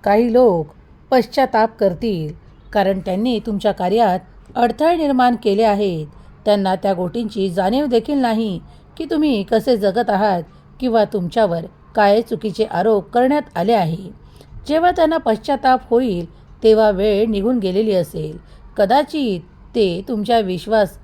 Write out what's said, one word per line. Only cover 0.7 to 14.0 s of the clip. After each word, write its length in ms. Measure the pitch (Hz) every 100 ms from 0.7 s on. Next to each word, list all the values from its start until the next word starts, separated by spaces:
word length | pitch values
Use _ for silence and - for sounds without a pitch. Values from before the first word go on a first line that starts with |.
| - - - -
पश्चाताप 640 | 262 - - 254 226 220 226
करतील, 580 | 196 170 233 180 151 170 - - -
कारण 260 | 214 190 190
त्यांनी 420 | 190 185 240 226 220
तुमच्या 260 | 202 214
कार्यात 480 | - 180 214 220 185 - - - -
अडथळे 400 | 240 226 311 339
निर्माण 400 | 294 254 247 233
केले 200 | 214 196
आहेत. 440 | 226 202 208 165 151 - - -
त्यांना 300 | - 208 190
त्या 180 | 190 202
गोष्टींची 580 | 180 180 233 220 208 190
जाणीव 360 | 170 190 254 294
देखील 320 | 233 226 285
नाही 420 | 247 220 220 170 - - - -
की 80 |
तुम्ही 380 | 311 320 302 226
कसे 340 | 196 - - 240
जगत 340 | 202 190 233
आहात 320 | 196 208 180 160 - - -
किंवा 240 | 254 226
तुमच्यावर 600 | 208 214 175 233 214 170 165 - -
काय 280 | - 202 208
चुकीचे 420 | 226 214 214 185
आरोप 460 | 214 170 202 214 -
करण्यात 320 | 240 254 294 294 -
आले 160 | 185
आहे." 500 | 226 165 165